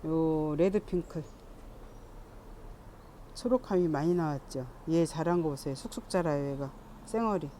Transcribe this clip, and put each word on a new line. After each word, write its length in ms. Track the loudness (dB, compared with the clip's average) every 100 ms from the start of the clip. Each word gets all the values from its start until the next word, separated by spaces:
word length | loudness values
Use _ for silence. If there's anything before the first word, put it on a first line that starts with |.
| 2
요 480 | 2 4 4 2 4
레드핑크 680 | 4 4 0 -2 -2 -8 -8 -14 -18 -16 -16 -16 -16 -16 -16 -16 -16 -16 -16 -14 -14 -14 -16 -18 -20 -18 -16
초록함이 540 | -4 2 2 4 4 6
많이 260 | 4 4
나왔죠. 520 | 4 2 0 -4 -6 -6 -8 0
얘 160 | 4
자란 380 | 4 2 2 4
거 80 | 2
보세요. 240 | 0 -4
쑥쑥 340 | -4 -6 -8 0
자라요, 440 | 2 2 2 0
얘가. 180 | -2 -4 -8 -16 -16
쌩얼이. 460 | -4 0 2 0 -2